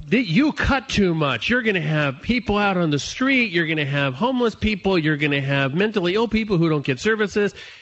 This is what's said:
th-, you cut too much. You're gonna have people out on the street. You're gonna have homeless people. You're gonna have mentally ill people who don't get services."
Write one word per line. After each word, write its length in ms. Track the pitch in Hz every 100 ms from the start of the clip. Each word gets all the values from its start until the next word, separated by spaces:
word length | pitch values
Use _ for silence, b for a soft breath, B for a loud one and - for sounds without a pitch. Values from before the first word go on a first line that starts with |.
| 147
th-, 180 | 214 214
you 240 | 165 294
cut 380 | - - 262 -
too 240 | - 190
much. 360 | 160 147 117 -
You're 120 | 247
gonna 180 | 220 190
have 400 | 151 151 143 131
people 360 | - 240 - 208
out 180 | 202 185
on 120 | 165
the 100 | 143
street. 520 | - - 262 262 226
You're 160 | 170 160
gonna 180 | 156 143
have 280 | 143 139 127
homeless 400 | 233 254 240 -
people. 420 | 214 208 190 185
You're 200 | 151 147
gonna 240 | 147 139
have 320 | 135 139 135
mentally 420 | 151 214 214 175 202
ill 120 | 233
people 300 | 220 214 180
who 120 | 165
don't 160 | 151 139
get 140 | 127
services." 540 | 208 220 208 208 202 B B B